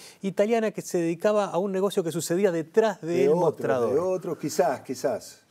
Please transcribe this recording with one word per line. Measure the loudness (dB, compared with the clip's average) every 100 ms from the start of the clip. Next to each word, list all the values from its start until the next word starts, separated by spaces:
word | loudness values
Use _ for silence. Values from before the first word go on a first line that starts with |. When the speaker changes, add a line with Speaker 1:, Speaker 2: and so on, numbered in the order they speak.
| -16 -10
Speaker 1:
italiana | -4 0 2 2 0
que | -4
se | -4 -2
dedicaba | 0 0 0 0 0
a | -2
un | -2
negocio | 0 -2 0
que | -2
sucedía | -2 -2 0 2
detrás | 0 -2 2 2 0
Speaker 2:
De | -2
Speaker 1:
del | 2 4
Speaker 2:
otro, | 4
Speaker 1:
mostrador. | 2 0 0 0 2
Speaker 2:
de | 2
otro, | 0 -2 -4 -6
quizás, | -2 0 0 0
quizás. | -6 -4 -2 -4 -8 -20 _